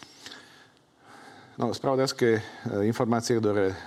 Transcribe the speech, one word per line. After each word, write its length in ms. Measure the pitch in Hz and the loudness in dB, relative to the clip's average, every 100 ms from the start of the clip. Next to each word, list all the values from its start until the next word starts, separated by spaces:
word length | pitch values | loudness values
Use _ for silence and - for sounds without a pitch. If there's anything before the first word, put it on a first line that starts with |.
| - - - - - - - _ _ _ - - - - - - | -20 -20 -20 -20 -20 -20 -20 _ _ _ -20 -20 -20 -20 -16 -4
No, 160 | 120 | -4
spravodajské, 580 | 101 139 131 135 - 120 | -2 0 0 0 2 2
eh, 80 | 110 - - 120 104 | 2 0 -10 -6 0
informácie, 560 | 104 113 117 117 110 117 | 0 2 2 0 2 0
ktoré 380 | 110 104 95 95 | 2 2 0 -2